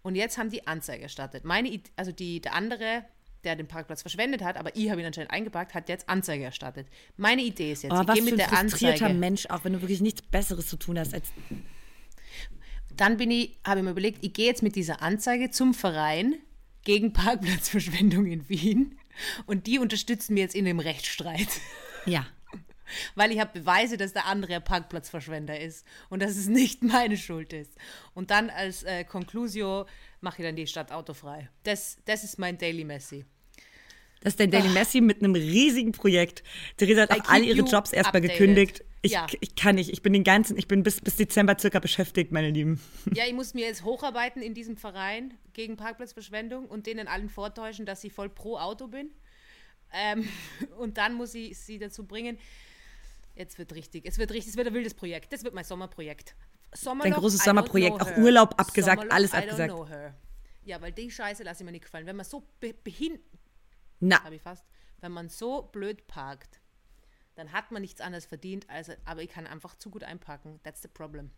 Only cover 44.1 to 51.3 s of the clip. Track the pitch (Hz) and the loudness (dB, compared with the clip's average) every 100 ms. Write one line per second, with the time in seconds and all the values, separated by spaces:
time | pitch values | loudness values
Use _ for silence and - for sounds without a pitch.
44.1 | 240 247 262 226 226 226 214 220 185 190 | -2 -4 -4 -10 -10 -12 -12 -12 -8 -6
45.1 | 214 254 240 - - 226 220 214 226 240 | -6 -10 -14 -20 -12 -10 -8 -10 -12 -16
46.1 | - 202 214 226 254 262 214 214 220 214 | -16 -12 -10 -10 -10 -12 -12 -10 -10 -8
47.1 | 180 214 - 208 220 220 208 208 190 208 | -8 -8 -8 -10 -10 -12 -10 -12 -12 -14
48.1 | - 202 - 208 233 170 214 254 254 294 | -12 -12 -12 -10 -8 -8 -8 -12 -12 -14
49.1 | 294 - _ - - - _ _ 180 208 | -16 -20 _ -20 -20 -20 _ _ -4 -2
50.1 | 214 214 - - - - 190 233 208 208 | -2 -6 -10 -16 -12 -14 -10 -10 -2 -2
51.1 | 240 240 | -2 -10